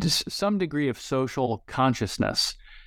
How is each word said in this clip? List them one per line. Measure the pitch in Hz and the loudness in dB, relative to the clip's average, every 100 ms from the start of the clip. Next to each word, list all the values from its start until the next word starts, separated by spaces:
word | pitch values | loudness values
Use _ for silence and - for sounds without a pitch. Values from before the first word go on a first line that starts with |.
t-, | 165 | 0
some | - - - 202 208 | 0 -2 -2 0 0
degree | 170 147 139 | 0 0 0
of | 135 | -2
social | - 131 131 - 123 110 - | -2 0 0 0 0 -2 -4
consciousness, | 131 131 120 104 - 101 - - - - - | 2 2 2 0 0 0 0 -2 -4 -16 -20